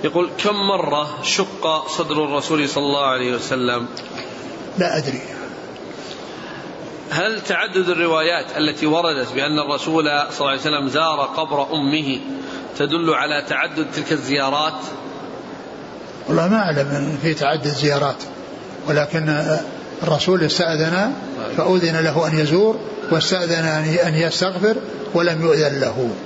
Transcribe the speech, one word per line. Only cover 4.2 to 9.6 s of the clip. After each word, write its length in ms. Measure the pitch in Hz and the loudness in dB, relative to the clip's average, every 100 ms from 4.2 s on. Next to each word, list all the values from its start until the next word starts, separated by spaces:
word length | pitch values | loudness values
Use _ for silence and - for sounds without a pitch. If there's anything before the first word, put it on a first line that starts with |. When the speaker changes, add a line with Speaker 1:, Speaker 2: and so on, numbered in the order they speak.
| - - - - - - | -12 -12 -12 -12 -8 -2
Speaker 2:
لا 200 | 175 160 | 0 0
أدري. 220 | 135 123 - - - - - - - - - - - - - - - - - - - | -2 -6 -8 -12 -12 -12 -14 -14 -14 -14 -12 -12 -12 -12 -12 -12 -12 -12 -14 -14 -4
Speaker 1:
هل 300 | 151 202 220 - | 0 0 -2 -2
تعدد 400 | 175 214 185 180 | 0 2 2 2
الروايات 580 | 175 170 160 160 170 - 151 | 4 4 4 4 2 -2 0
التي 300 | 151 147 151 | 0 2 2
وردت 460 | 160 170 143 120 | 4 2 0 -2
بأن 240 | 123 143 | 0 0
الرسول 460 | 151 | 0